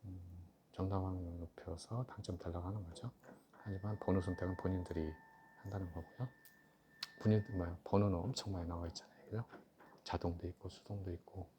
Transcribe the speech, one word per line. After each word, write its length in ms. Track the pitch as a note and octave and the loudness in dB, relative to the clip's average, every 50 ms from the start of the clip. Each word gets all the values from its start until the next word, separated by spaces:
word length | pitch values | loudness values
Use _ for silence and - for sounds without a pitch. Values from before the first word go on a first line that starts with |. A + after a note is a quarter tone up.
| - | -8
음, 460 | G2+ F#2 F#2 F2 F2 F2 F2+ F2 - - - - - | -8 -8 -8 -10 -12 -12 -14 -14 -16 -18 -20 -20 -16
정답 300 | - - F#2+ F#2+ G2 F#2+ | -2 0 0 2 4 2
확률을 380 | F#2+ F#2+ F#2 F2 F2 E2+ E2+ F2 | 2 2 0 -2 -2 -4 -4 -6
높여서 640 | E2+ - - - - - E2 F2 - - A2+ A#2+ B2+ | -8 -8 -10 -12 -8 -6 -6 -6 -6 -4 -2 -2 -2
당첨 320 | A#2+ - - G2+ - F#2 | -4 -6 -10 -4 -4 -4
달라고 300 | F2+ - F2 F2 F#2 F2 | -2 -2 -4 -2 -2 -2
하는 180 | F2+ G2+ G#2+ F#2+ | -2 -4 -4 -4
거죠. 260 | E2+ E2+ - - B2 - - - - - - - - - - - | -6 -8 -8 -8 -8 -8 -10 -18 -18 -18 -18 -20 -20 -20 -12 -6
하지만 320 | G2+ F#2+ F#2+ G2 G#2 G#2+ G#2 | -4 -4 -2 0 -2 -2 0
번호 220 | - - F#2 G2 | 4 4 4 6
선택은 380 | F#2 G2 F2+ - F2+ F#2 F#2 - | 4 2 0 2 0 0 0 2
본인들이 520 | - F#2 F#2 F#2 F2 - - E2 D#2+ D#2 D#2 - - - - - - - - - | 2 2 2 2 0 0 2 2 2 2 0 -4 -12 -20 -20 -20 -20 -20 -20 -10
한다는 280 | - G2+ G2 G2 F#2+ F2 E2 | -6 -4 -2 -2 -2 -2 -4
거고요. 340 | E2+ E2 - - - B2+ B2+ - - - - - - - - - - - - - - - - - - | -6 -8 -8 -4 -4 -4 -4 -4 -12 -20 -20 -20 -20 -20 -20 -20 -20 -20 -20 -12 -10 -10 -10 -10 4
본인, 200 | - G#2+ G#2+ G#2+ G#2 - A2 | 8 8 8 8 8 4 0
뭐, 220 | F#2 F2 E2+ F2 - - | 0 2 0 0 -4 0
번호는 340 | - - G2 G#2 G2+ F#2 F2 | 6 6 8 8 8 6 4
엄청 340 | E2+ A2+ C3 - - G#2 | 2 0 -2 -2 -2 -2
많이 160 | F#2+ F2+ F2 E2+ | -2 0 0 -2
나와 180 | E2+ E2+ E2+ E2 | -2 -2 -2 -4
있잖아요, 360 | - - - - - - - | -6 -8 -12 -14 -20 -20 -10
그죠? 200 | - G#2+ A2 A2+ - - - - - - - - - - - | -4 -4 -4 -4 -4 -10 -18 -18 -20 -20 -20 -20 -20 -20 -14
자동도 440 | - - - E2+ - F2 F2 E2+ E2+ F2 | -6 -2 0 2 2 0 0 0 -4 -6
있고 200 | F2+ - - F#2 | -8 -6 -10 -10
수동도 420 | - - - - G#2 G2+ F#2 F#2+ | -10 -10 -8 -6 -4 -4 -2 -4
있고 360 | E2+ E2+ - - - F#2+ F2 - - | -4 -6 -8 -10 -10 -10 -10 -10 -12